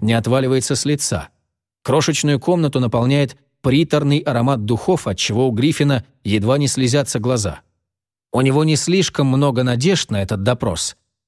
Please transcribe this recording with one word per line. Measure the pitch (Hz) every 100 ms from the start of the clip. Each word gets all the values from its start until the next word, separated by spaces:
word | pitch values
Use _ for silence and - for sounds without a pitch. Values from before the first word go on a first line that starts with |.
не | 107
отваливается | 113 113 135 127 131 120 131
с |
лица. | 143 143 - 90 - _ _ _ _ _
Крошечную | - 151 165 147 147 139
комнату | 175 180 147 131
наполняет | 120 117 127 143 139 - _ _
приторный | 135 139 165 151 143 147
аромат | 151 120 127 127
духов, | 104 113 - 180 -
от | 92
чего | - 107 131
у |
Гриффина | 113 147 147 143 127 - _
едва | 101 107 107 143
не | 139
слезятся | 135 123 143 127 120
глаза. | 120 123 101 - _ _ _ _ _ _ _
У | 120
него | 135 143
не | 156 151
слишком | - 190 - - 135
много | 135 143 127
надежд | 127 120 165 180 -
на | 104
этот | 95 101
допрос, | 107 123 113 - - - _ _